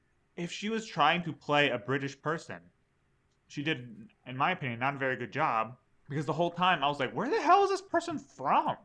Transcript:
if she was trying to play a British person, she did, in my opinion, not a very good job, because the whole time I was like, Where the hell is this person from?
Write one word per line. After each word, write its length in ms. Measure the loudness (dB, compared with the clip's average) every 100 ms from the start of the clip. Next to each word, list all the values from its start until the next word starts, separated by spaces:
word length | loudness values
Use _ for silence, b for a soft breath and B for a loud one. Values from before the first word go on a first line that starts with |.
| _ _ _ -10
if 160 | -10
she 180 | -6 -4
was 160 | -4 -4
trying 380 | 2 2 2
to 100 | -2
play 360 | -8 -2 2 2
a 80 | 2
British 420 | -2 -2 -4 -8
person, 380 | -6 -6 -6 -16 -16 _ _ _ _ _ _ _ _
she 160 | -6
did, 460 | -4 -4 -6 -16 -20 _ -12
in 120 | -2
my 140 | 0
opinion, 280 | 0 -4 -2
not 160 | -2 0
a 20 |
very 180 | -2 -2
good 160 | -4
job, 460 | -2 0 2 0 -4 _ _ -10
because 160 | -6 -4
the 80 |
whole 180 | 0 0
time 320 | 2 2 4
I 40 | 2
was 120 | 0
like, 140 | -2
Where 160 | -2 -2
the 120 | 0
hell 220 | 6 6
is 60 | 6
this 120 | 0
person 380 | -2 -2 -2 -6
from? 560 | -10 -6 2 2 2 -4